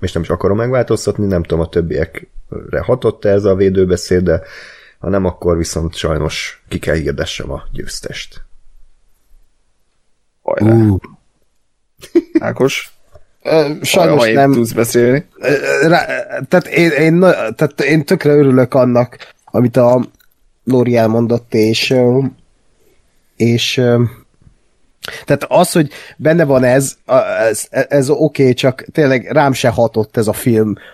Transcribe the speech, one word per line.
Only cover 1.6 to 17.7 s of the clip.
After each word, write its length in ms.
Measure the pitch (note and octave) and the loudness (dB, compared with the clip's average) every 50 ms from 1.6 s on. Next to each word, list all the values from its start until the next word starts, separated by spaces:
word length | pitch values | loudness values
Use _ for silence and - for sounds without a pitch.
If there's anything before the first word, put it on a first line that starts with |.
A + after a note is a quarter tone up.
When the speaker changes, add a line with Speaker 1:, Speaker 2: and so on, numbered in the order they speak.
| D#2+ | -4
Speaker 1:
a 60 | - | -2
többiekre 1080 | - F2 E2+ D#2+ - C#2 E2 - - - - - _ - - - - - - - - - | -2 -4 -2 -2 -4 -4 -4 -6 -8 -14 -18 -16 _ -18 -16 -14 -16 -16 -12 -8 -8 -6
hatott-e 480 | - - B2+ B2+ - A2+ - - - G#2 | -2 -2 -2 0 0 -2 -4 -2 0 0
ez 140 | G2 G2+ G2+ | 0 2 2
a 120 | G2 F#2+ | 2 2
védőbeszéd, 680 | F#2 G2 F#2+ F#2 F#2+ F#2+ F2+ F2+ F2 - - F#2 F#2 F#2 | 2 2 2 2 2 2 2 0 -2 -2 -2 0 0 2
de 180 | F2 D#2+ D#2+ - - - - - - - - - - _ _ | 0 0 -2 -4 -8 -18 -20 -20 -20 -20 -20 -20 -20 _ _
ha 100 | - - | -8 -4
nem, 160 | G2 G2 F#2+ | -2 -2 -2
akkor 320 | F2+ - - - F2+ E2+ E2+ | -2 -4 -2 -2 0 0 0
viszont 380 | E2 - - E2 D#2+ E2 - | -2 -4 -4 -6 -6 -6 -6
sajnos 680 | - - D#2 D#2+ D2+ D2+ - - - - - - - _ _ | -6 -4 -4 -2 -2 -4 -4 -6 -6 -10 -12 -14 -18 _ _
ki 120 | - E2 | -10 -8
kell 160 | - D2 D2 | -4 -4 -4
hirdessem 560 | E2 C#2+ C#2+ C#2 - D#2+ - - - - C2+ | -2 -2 -4 -4 -6 -6 -8 -8 -10 -10 -10
a 120 | C#2 D#2 - - | -10 -10 -10 -10
győztest. 680 | - C#2+ C2 - - - - - - - - - - - - - - - - - - - - - - _ _ _ _ _ _ _ - - _ _ _ _ _ _ _ _ _ _ _ _ _ _ _ _ _ _ _ _ | -10 -10 -10 -10 -12 -12 -12 -12 -12 -12 -14 -16 -16 -18 -18 -18 -20 -20 -20 -20 -20 -20 -20 -20 -20 _ _ _ _ _ _ _ -20 -20 _ _ _ _ _ _ _ _ _ _ _ _ _ _ _ _ _ _ _ _
Speaker 2:
Hajrá. 320 | _ - - - G#2 A2 A2+ | _ -6 -4 0 2 2 4
Speaker 3:
Ú. 240 | A#2 A2 G#2 G2 F2+ - - - _ _ _ _ _ _ _ _ _ _ _ _ _ _ _ _ _ - - - E4+ E4+ - - - | 4 4 2 2 0 -4 -10 -18 _ _ _ _ _ _ _ _ _ _ _ _ _ _ _ _ _ -20 -4 -2 -2 -2 0 -4 -4
Speaker 2:
Ákos? 520 | - A2+ A#2 - B2 C#3 - - - - - _ _ _ - - - _ _ _ _ | -4 -4 -2 -2 -2 -2 -2 -4 -10 -14 -20 _ _ _ -20 -20 -20 _ _ _ _
Speaker 3:
Ö, 240 | - D3+ D#3+ D3+ C#3+ D3+ - | 0 0 2 0 0 -4 -6
sajnos 380 | - - - F#3+ E3+ - - - | -6 -2 0 2 2 2 2 2
Speaker 2:
Ha 80 | A#2 A2 | 2 2
én 60 | A2+ | 2
Speaker 3:
nem. 180 | C#3 C#3 C#3 | 2 4 4
Speaker 2:
tudsz 200 | C#3 A#2+ A#2 A2+ | 2 2 0 0
beszélni. 540 | - - A#2 A#2 - A#2+ A#2+ B2 C3 C#3+ - - _ - | -2 -2 -2 0 2 2 2 4 2 0 -2 -6 _ -6
Speaker 3:
Ö, 480 | - B2+ D3 C#3 C#3 C#3 C#3 C#3 D3 E3 | -4 -2 -2 -2 -2 -2 0 2 2 4
rá, 180 | E3+ D#3+ - - C3 B2+ - - C3 C3 C3 - | 2 2 0 -2 -6 -8 -8 -8 -10 -10 -4 0
tehát 180 | - F3+ - - | 0 0 0 0
én, 220 | - D3+ E3+ E3 | 0 2 2 2
én 240 | D3+ C#3 D#3+ D#3+ E3 | 2 2 2 4 4
na-, 380 | F3 F#3 F3+ D#3+ - A2+ A2 | 4 4 4 2 2 -2 -6
tehát 300 | A2+ - D#3 C#3+ | -2 -2 -2 -2